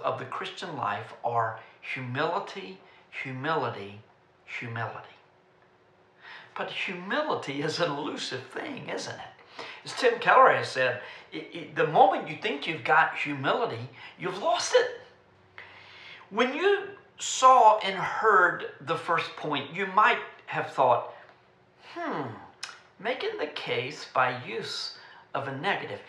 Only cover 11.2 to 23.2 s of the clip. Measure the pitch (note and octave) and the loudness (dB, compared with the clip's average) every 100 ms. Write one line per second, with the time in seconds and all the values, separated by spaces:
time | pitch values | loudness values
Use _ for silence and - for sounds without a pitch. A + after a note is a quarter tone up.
11.2 | - D#3+ - E3+ D3 D3 D#3+ E3+ C#4+ D#4+ | -14 -12 -12 -12 -8 0 4 8 6 6
12.2 | D#3 D3 G#3+ C#4 - - - D#3+ D#3 - | -4 -6 -4 -4 -4 -4 4 6 6 2
13.2 | D3+ C#3+ C#3+ B3 G3+ A2+ B2 - - - | -4 -2 0 0 0 -4 -10 -14 -18 -10
14.2 | F3+ F#3+ D#4+ - - B4 - - - _ | -8 -2 0 0 4 4 4 -4 -16 _
15.2 | _ _ _ - - - - - - - | _ _ _ -20 -20 -20 -20 -20 -20 -20
16.2 | - G3+ B3+ C#4+ F#4+ G4+ - - - - | -6 0 0 2 2 2 -2 -14 -20 -10
17.2 | - - C4 B3+ G#3+ G#3+ G3 F#3+ E3 - | -6 6 8 10 10 6 2 -4 -4 0
18.2 | A3 G3 F3 D#3+ - - C#3+ E3 - E3 | 4 6 6 2 -6 -8 -4 -4 0 -2
19.2 | D#3 - D#3 C#3 - E3+ F#3+ F#3 A#3 F#4 | -2 -6 -4 -4 -6 -6 -2 4 4 4
20.2 | - - - D#3 D3+ - B2+ A#2 - - | -2 -14 -8 -6 -2 2 4 4 0 -12
21.2 | - - _ _ _ _ - E4+ E4 F3+ | -20 -20 _ _ _ _ -16 -8 -6 -4
22.2 | C3 G2+ - - - - - - G#3 C4 | -6 -10 -18 -18 -18 -18 -20 -10 -6 -4